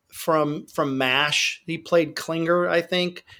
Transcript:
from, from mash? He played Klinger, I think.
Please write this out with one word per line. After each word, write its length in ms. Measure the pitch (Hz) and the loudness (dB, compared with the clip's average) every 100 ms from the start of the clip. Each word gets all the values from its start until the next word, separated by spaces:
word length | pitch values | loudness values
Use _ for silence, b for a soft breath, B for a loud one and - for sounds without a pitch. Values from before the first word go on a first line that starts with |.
| _ | _
from, 540 | - - 156 151 156 - | -6 0 2 2 -4 -6
from 320 | - 143 131 | -4 -2 0
mash? 640 | 131 135 147 143 - - - | 2 2 2 0 -2 -4 -8
He 120 | 165 | -10
played 380 | - 170 160 - | 2 2 2 -4
Klinger, 520 | - 165 165 175 175 | -6 -2 2 2 2
I 120 | 170 | 0
think. 440 | 165 180 180 180 - | 0 -2 -2 -6 -18